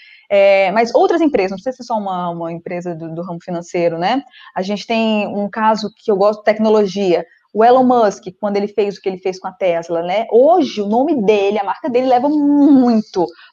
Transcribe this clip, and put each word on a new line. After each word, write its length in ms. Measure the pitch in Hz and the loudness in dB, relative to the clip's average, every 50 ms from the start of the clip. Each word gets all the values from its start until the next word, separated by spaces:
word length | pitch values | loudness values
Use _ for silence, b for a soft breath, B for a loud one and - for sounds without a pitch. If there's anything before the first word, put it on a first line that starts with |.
| b b b b b b | b b b b b b
É, 420 | 202 202 196 196 196 196 196 185 | 2 4 4 4 4 4 2 2
mas 240 | 190 226 233 233 - | 2 0 0 2 2
outras 240 | 294 370 381 349 330 | 2 2 4 2 2
empresas, 320 | 330 294 285 - 185 190 | 2 2 2 0 -2 -2
não 60 | - 185 | -4 -8
precisa 180 | - 262 262 | -8 -10 -10
ser 80 | - 240 | -10 -8
só 140 | - 240 214 | -6 -6 -4
uma, 320 | 202 196 185 180 180 175 | -4 -4 -6 -6 -6 -6
uma 240 | 170 170 170 165 170 | -6 -6 -8 -8 -10
empresa 420 | 170 170 - 180 175 175 180 170 | -10 -10 -10 -10 -8 -8 -8 -10
do, 180 | 160 165 160 165 | -10 -10 -12 -10
do 80 | 170 | -10
ramo 180 | 175 185 175 170 - | -10 -10 -12 -12 -10
financeiro, 540 | - 175 170 175 - - 180 170 170 165 165 | -8 -10 -10 -10 -6 -4 -2 -2 0 -2 -2
né? 260 | 175 196 240 277 - B B B B B B | -2 -2 -2 -2 -4 B B B B B B
A 60 | - | -8
gente 260 | 190 190 208 190 - - | -6 -4 -6 -6 -6 -4
tem 400 | 233 226 226 220 220 214 202 - | -2 -2 0 0 0 -2 -2 -4
um 220 | - 202 202 196 | -4 -6 -6 -6
caso 420 | 190 233 220 220 226 214 214 208 - _ | -6 -2 0 0 0 0 -4 -8 -12 _
que 120 | _ - | _ -2
eu 60 | 208 | 0
gosto, 280 | 190 202 208 214 214 - | 2 2 2 0 0 0
tecnologia, 840 | 226 208 214 220 220 214 214 208 196 175 196 202 185 170 170 - b b b b b _ | -2 0 2 2 2 2 2 2 0 -2 -2 0 0 0 0 -2 b b b b b _
o 120 | 208 220 | 2 4
Elon 180 | 240 247 262 254 | 4 6 4 4
Musk, 400 | 247 254 240 226 202 190 - - 190 - _ | 4 4 4 2 2 0 -4 -12 -16 -14 _
quando 160 | - 202 202 | -8 -4 -2
ele 140 | 202 202 202 | -2 -4 -4
fez 260 | 202 - 202 202 185 | -2 -2 -2 -2 -4
o 60 | - | -6
que 80 | - 196 | -8 -8
ele 80 | 190 185 | -8 -4
fez 200 | 185 190 180 185 | -6 -8 -8 -6
com 80 | - | -12
a 60 | 190 | -14
Tesla, 500 | 185 _ 196 180 170 165 165 - 170 165 170 | -8 _ -2 -2 0 -2 -4 -4 -4 -4 -4
né? 220 | 175 185 214 233 - | -2 -2 -4 -2 2
Hoje, 500 | 202 226 262 302 349 381 294 220 208 208 | 2 4 6 6 4 4 2 -2 -4 -6
o 60 | 202 202 | -4 -2
nome 340 | 214 240 269 320 320 262 | 0 0 0 0 0 0
dele, 380 | 196 190 214 202 196 202 208 214 | 2 2 2 2 2 0 -2 -2
a 60 | 196 | -4
marca 240 | 190 190 - - 311 | -4 -6 -6 -6 -4
dele, 180 | 233 247 262 262 | -2 -2 0 2
leva 220 | 247 247 247 294 | 2 2 2 0
muito, 960 | 302 302 285 285 285 285 277 320 285 254 254 240 233 220 214 - - 190 170 156 B B B B | 0 0 2 2 4 4 6 6 6 6 6 4 2 0 -2 -2 -4 -4 -4 -4 B B B B